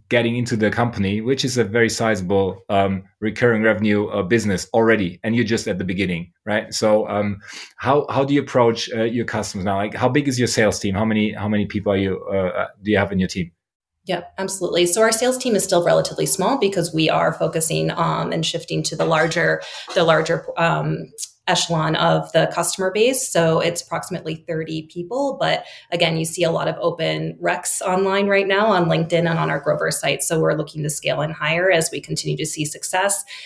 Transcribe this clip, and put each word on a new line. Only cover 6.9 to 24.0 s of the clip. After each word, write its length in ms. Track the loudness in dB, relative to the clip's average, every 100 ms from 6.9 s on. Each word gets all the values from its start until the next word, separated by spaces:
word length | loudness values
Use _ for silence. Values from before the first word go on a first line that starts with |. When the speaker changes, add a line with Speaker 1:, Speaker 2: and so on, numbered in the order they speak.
| 4 2
Speaker 1:
um, 320 | -2 -2 -4 -12 -18 -18 -6
how, 300 | 0 0 0
how 160 | 0
do 80 | 2
you 80 | 0
approach, 480 | 2 4 4 2 -2
uh, 120 | -2
your 240 | -2 -2 -4
customers 400 | -4 -6 -4 -2
now? 100 | -2
Like, 160 | -2
how 160 | 0 2
big 180 | 2 0
is 120 | 0
your 100 | 0
sales 300 | 2 2 2
team? 160 | -2
How 100 | 0
many, 300 | 0 2 0
how 140 | -2 -2
many 180 | 0 -2
people 260 | -2 0
are 60 | 0
you, 260 | 0 -2 -4
uh, 60 | -2 -2 -2
uh, 60 | -6 -6
do 80 | 0
you 60 | 2
have 160 | 2
in 60 | 0
your 100 | -2
team? 240 | -4 -8 -10 _ _ _ _ -6
Speaker 2:
Yep, 260 | -6 -6 -8
absolutely. 480 | -6 -4 -2 2 2
So 140 | 4
our 100 | 2
sales 260 | 2 0 0
team 160 | 0
is 80 | 0
still 220 | 2 2
relatively 420 | 4 4 2 -2 -2
small 320 | 0 0 2
because 340 | 0 0 -2
we 160 | 0 2
are 220 | 2 0
focusing, 560 | 0 -2 -2 -2 0 -2
um, 400 | 0 -2 -2 -2
and 120 | -2
shifting 380 | -2 -4 -4 -4
to 120 | -4 -2
the 80 |
larger, 580 | 0 2 2 0 0 0 -4 -14 -4
the 80 | 2
larger, 440 | 4 4 2 -2 -4 0
um, 560 | 0 2 -2 -4 -8 -12 -12 _ -2
echelon 480 | -2 0 0 0 2
of 340 | 2 2 2
the 160 | 2 2
customer 400 | 0 -2 0 0
base. 360 | 2 2 2 0
So 300 | 2 2 2
it's 240 | 0 -2
approximately 600 | -6 -8